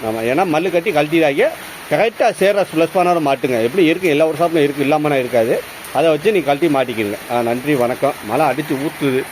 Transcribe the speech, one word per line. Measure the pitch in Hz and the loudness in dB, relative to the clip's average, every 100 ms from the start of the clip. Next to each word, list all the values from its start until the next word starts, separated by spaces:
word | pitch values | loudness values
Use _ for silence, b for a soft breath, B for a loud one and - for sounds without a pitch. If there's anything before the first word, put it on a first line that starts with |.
| 110 | -4
ஆமா, | 113 113 | -4 -2
ஏன்னா | 135 190 | 0 0
மல்லு | 151 185 170 | 0 0 0
கட்டி | 170 151 | 0 0
கழட்டிடாங்க, | 151 165 156 139 269 - - - - | 2 2 2 2 0 -2 -14 -16 -4
கரெக்டா | 151 214 - 247 185 | 0 0 2 0 2
சேர்ற | 196 202 180 | 2 2 0
ப்ளஸ் | 160 165 | 0 0
ஸ்பானரை | 190 180 175 147 | 2 2 2 2
மாட்டுங்க. | 139 143 120 117 | 0 0 0 0
எப்படி | 131 160 | 2 2
இருக்கு, | 170 185 143 | 2 0 2
எல்லா | 160 | 2
ஒர்க் | 151 | 2
ஷாப்லையும் | 175 165 143 | 0 2 0
இருக்கு, | 143 135 | 0 0
இல்லாமனா | 151 151 139 | 0 0 0
இருக்காது. | 123 120 113 180 - - - 131 | 0 0 2 0 -4 -16 -6 0
அதை | 165 | 2
வச்சு | 151 180 208 | 2 2 0
நீங்க | 139 | 0
கழட்டி | 143 165 143 | 0 2 2
மாட்டிக்கிடுங்க. | 127 110 104 104 - | 0 -2 -4 -4 -4
ஆ, | 120 117 | -2 0
நன்றி, | 120 143 147 | -2 0 0
வணக்கம். | 120 123 139 - 107 | 0 0 -2 -2 -4
மழை | 117 151 | 0 0
அடிச்சு | 127 151 139 147 | 0 -2 -4 -4
ஊத்துது. | - 143 131 - | -4 -2 -2 -2